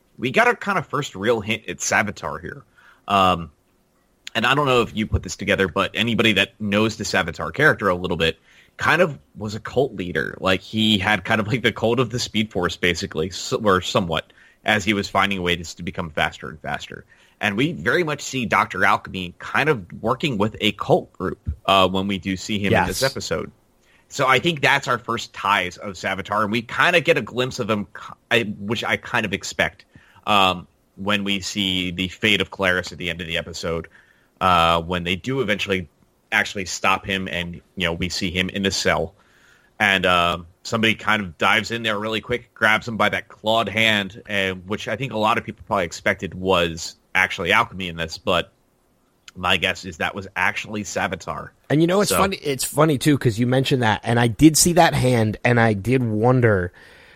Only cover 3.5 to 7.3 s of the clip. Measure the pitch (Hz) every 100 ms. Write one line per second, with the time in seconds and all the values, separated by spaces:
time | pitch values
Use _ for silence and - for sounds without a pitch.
3.5 | _ _ _ _ _ _ _ - 113 120
4.5 | 139 143 123 104 98 110 104 92 - 98
5.5 | 95 95 98 92 92 117 101 113 95 98
6.5 | - 104 104 110 107 101 101 85